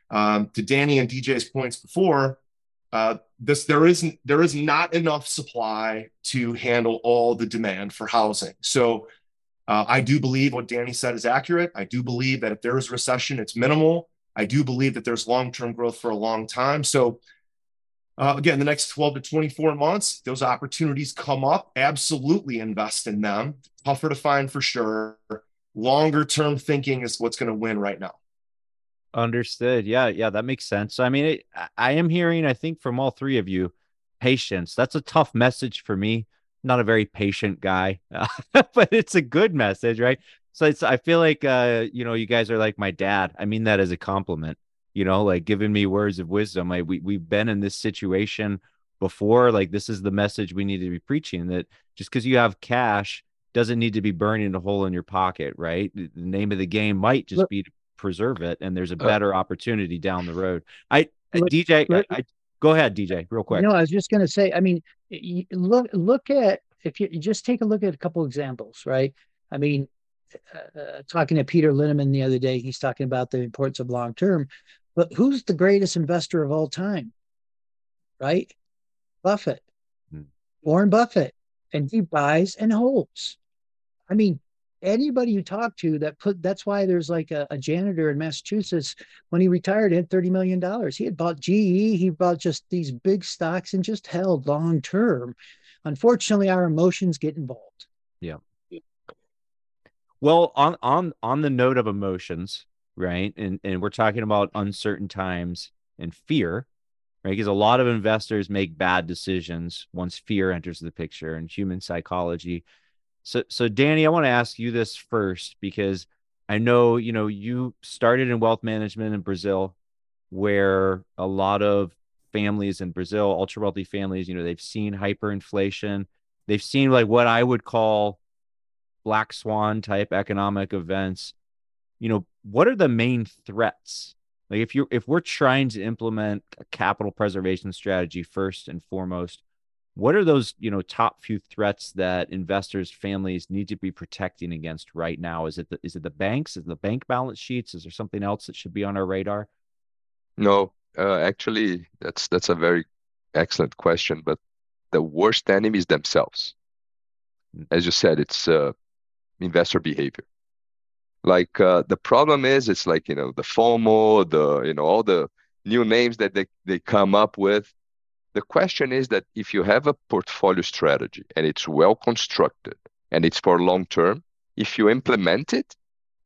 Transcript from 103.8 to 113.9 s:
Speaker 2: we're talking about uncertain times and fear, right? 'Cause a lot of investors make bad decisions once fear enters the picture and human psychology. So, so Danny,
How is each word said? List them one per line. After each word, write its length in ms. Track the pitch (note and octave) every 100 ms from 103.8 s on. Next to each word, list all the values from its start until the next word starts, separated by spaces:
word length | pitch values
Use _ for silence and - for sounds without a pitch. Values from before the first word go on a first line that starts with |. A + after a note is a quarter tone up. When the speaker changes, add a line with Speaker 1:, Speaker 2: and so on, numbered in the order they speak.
Speaker 2:
we're 80 | G2+ -
talking 200 | A2 A2
about 280 | G#2+ G#2 G2+ G#2+
uncertain 540 | G2+ G2 G#2+ F#2+ G2
times 640 | G2 F#2 F2 F2 F2 - _ _ -
and 160 | E2+ -
fear, 500 | - D#3 E2+ G2+ - _ _ _ _ _
right? 140 | F#2+ G2
'Cause 100 | G#2
a 140 | G2 G#2
lot 140 | B2+
of 60 | B2
investors 640 | A2+ G#2+ A2 - G#2+ F#2+
make 280 | G2 F#2 D#2
bad 300 | F2+ F2+ E2+
decisions 800 | F2 F#2+ F#2 E2 E2+ E2+ - -
once 260 | F2 F2 -
fear 340 | - G2+ F#2
enters 280 | F2 F2+ E2
the 120 | E2
picture 440 | - D#2+ - D#2+ D#2+
and 140 | E2
human 320 | - G2 F#2
psychology. 800 | - E2+ - F2+ F2 E2+ F2 E2+ - _ _ _ _ _
So, 200 | - A#2+ -
so 180 | - A#2+
Danny, 380 | G#2 D3